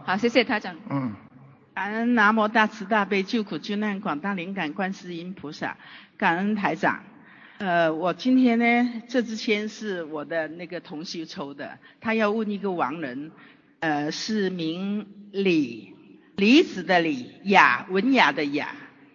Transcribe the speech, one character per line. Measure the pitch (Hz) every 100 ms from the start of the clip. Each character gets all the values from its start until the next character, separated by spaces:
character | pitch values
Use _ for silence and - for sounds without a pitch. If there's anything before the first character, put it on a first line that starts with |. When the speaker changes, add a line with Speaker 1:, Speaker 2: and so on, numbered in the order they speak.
| -
Speaker 1:
好， | 190
谢 | 240
谢 | 254
台 | 226 214
长。 | 196 175 -
Speaker 2:
嗯。 | 139 131 185 - - - - _
Speaker 3:
感 | - 190
恩 | 220 233
南 | 240 202 226
无 | 214
大 | 220 214
慈 | - 190
大 | 220 190
悲 | 196
救 | 190 233
苦 | 202 160
救 | - 208
难 | 214 196
广 | 202 147
大 | 196 196
灵 | 170
感 | 196 156
观 | 160 190
世 | 190 180 170
音 | 180
菩 | 190 143
萨， | 165 135 - - - - -
感 | 196 170
恩 | 202 214
台 | 185 165
长。 | 160 98 - - - - - -
呃， | 196 170 165
我 | 156 175
今 | 170 254 254
天 | 254 233
呢， | 233 240 240 240 -
这 | 262
支 | 214 220
签 | - 208 214
是 | 214 214 180
我 | 156 156 147
的 | 165 156
那 | 165 175
个 | 175
同 | - 151
修 | 160 175 160
抽 | 185 143 143
的， | 127 - - _
他 | 226
要 | 220 208
问 | 214 214
一 | 202
个 | 196
亡 | 175 127 165
人， | 143 123 156 - - - _ -
呃， | 160 147 147
是 | 160 - 220 190
名 | 185 160 170 196 208 202 - -
李， | 196 196 160 127 117 - - - - _ -
李 | 202 285
子 | - 196
的 | 165 180
李， | 165 135 120 - 190
雅， | 190 143 123 -
文 | 190 226
雅 | 262 151
的 | 147 147
雅， | 143 - - - - -